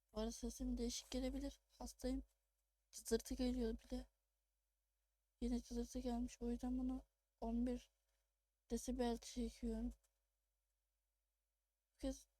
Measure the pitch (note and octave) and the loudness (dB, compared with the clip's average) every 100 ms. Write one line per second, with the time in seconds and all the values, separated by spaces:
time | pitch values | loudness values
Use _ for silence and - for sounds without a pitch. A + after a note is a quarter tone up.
0 | _ G#3+ A3+ A3+ A#3 - B3+ A#3+ A#3+ - | _ -2 -2 -2 -4 -2 -2 0 0 -2
1 | - B3+ C4 C4+ C#4 - _ - B3 - | -2 -2 0 0 -4 -6 _ -12 -12 -4
2 | B3+ C4 - _ _ _ _ _ _ - | -2 -2 -4 _ _ _ _ _ _ -14
3 | - A3+ - B3+ B3+ B3+ A3+ A#3 - B3+ | 2 2 4 2 2 4 2 0 -4 -6
4 | - _ _ _ _ _ _ _ _ _ | -6 _ _ _ _ _ _ _ _ _
5 | _ _ _ _ A#3+ A#3+ - A#3+ A#3+ B3+ | _ _ _ _ 0 0 0 -4 -2 -2
6 | B3+ A#3+ B3 - A#3+ A#3+ B3 B3+ B3+ C4 | 0 0 -2 -2 -2 0 0 0 0 -2
7 | - _ _ _ A3+ A#3 B3 A#3+ - _ | -6 _ _ _ 0 2 2 0 -4 _
8 | _ _ _ _ _ _ _ A#3 - B3+ | _ _ _ _ _ _ _ -2 0 2
9 | A#3+ A3+ - B3 A3+ - A#3 A3+ A#3+ - | 2 2 -2 -2 -2 -2 -2 0 -2 -4
10 | _ _ _ _ _ _ _ _ _ _ | _ _ _ _ _ _ _ _ _ _
11 | _ _ _ _ _ _ _ _ _ _ | _ _ _ _ _ _ _ _ _ _
12 | C4+ C4+ - _ | -2 -2 -8 _